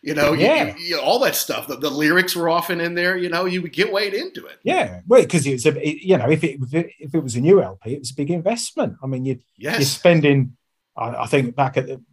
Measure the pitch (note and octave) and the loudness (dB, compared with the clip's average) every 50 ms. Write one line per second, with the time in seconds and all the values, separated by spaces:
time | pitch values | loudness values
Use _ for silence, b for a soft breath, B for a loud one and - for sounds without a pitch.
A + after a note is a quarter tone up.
0 | - - D3+ D3 D3+ D3 D#3+ C#3 F3 A#3+ D#4+ D#4 - - - - - F3 E3+ D3 | -6 -4 0 2 2 2 4 4 4 4 4 2 0 -2 -6 -10 -6 -4 -4 -2
1 | C3+ D3 - E3+ C#4 F3+ D3+ - - - G#3 A3 - - C3+ B2 C#3+ D3 C3 C#3+ | 0 2 2 2 2 2 0 -2 -4 -4 -4 -6 -6 -8 -8 -6 -4 -4 -2 0
2 | D#3 D3+ E3 F3+ F3+ F3+ - F3 E3+ E3 E3 E3+ E3 - F3+ E3+ E3+ E3+ F3 F3 | 2 4 4 4 2 2 -2 -2 0 0 0 0 0 -2 -4 -4 -4 -4 -2 -2
3 | F3 F3+ F#3 F3+ F3+ F3 E3 E3+ F#3 F#3 F3+ F#3 F3+ E3+ - D3+ F#3+ A3 G3 G3 | -2 -2 -2 -2 -4 -2 -2 -2 -2 -2 -2 -4 -6 -6 -2 -2 -2 0 0 -2
4 | G#3+ G3+ F#3+ A3+ E4+ F#4+ _ - - - - _ _ G#3+ F4 F4+ - G2+ F2+ F2+ | -2 -2 -4 -6 -8 -8 _ -16 -18 -18 -20 _ _ -2 0 0 -2 -4 -8 -14
5 | - E3+ A#3 C4 - - - E3 B2+ C#3+ C3+ B2 A#2+ D#3 C#3 C3+ - D3+ D3+ - | 2 6 6 6 6 6 2 0 2 2 -2 2 2 0 0 2 -4 -4 -4 -4
6 | - F#3 F#3 C#3 A2+ B2+ D#3+ D#3+ E3+ D#3 C#3+ C#3+ C3 A#2+ C#3+ E3 E3+ - - _ | 2 2 2 4 4 2 2 2 0 -2 -4 -4 -10 -4 -2 -4 -4 -4 -10 _
7 | - C#3+ C#3+ E3 C#3 B2+ G#2+ A#2+ C3 D#3+ G3+ F#3+ B2+ - G2 - _ A2 C3+ C#3+ | -16 -4 -4 -4 -4 -2 -4 0 4 6 6 6 4 0 -8 -14 _ -10 -10 -8
8 | C3+ A#2 C3 - C#3+ D3 F3 F3 D#3+ G3 A#3 A#3 - - _ - B3+ B2+ - - | -10 -12 -6 -6 -4 -4 -4 -2 0 -2 -2 -2 -6 -10 _ -4 -4 -4 -4 -8
9 | - C3 C3+ B2+ B2+ C3+ C3+ C3 _ _ _ _ G2+ D3 A#3 A3+ C#3 C3+ - - | -8 -6 -6 -4 -4 -4 -6 -6 _ _ _ _ -6 -4 -2 0 0 -2 -2 2
10 | - F3 E3+ D#3+ D3 D3 C#3 C#3 C3 C3+ - _ _ _ _ _ _ _ _ - | 2 4 4 6 4 4 4 4 2 0 -6 _ _ _ _ _ _ _ _ -8
11 | A2+ A#2+ A#2+ A2 A#2+ A2+ - C#3 C3 A#2+ A#2+ - C#3 C3 C3+ C#3 B2+ C3 C3+ C3 | -8 -8 -6 -8 -4 0 0 0 0 -2 -2 -2 -2 0 0 -4 -4 -4 -12 -14
12 | _ _ | _ _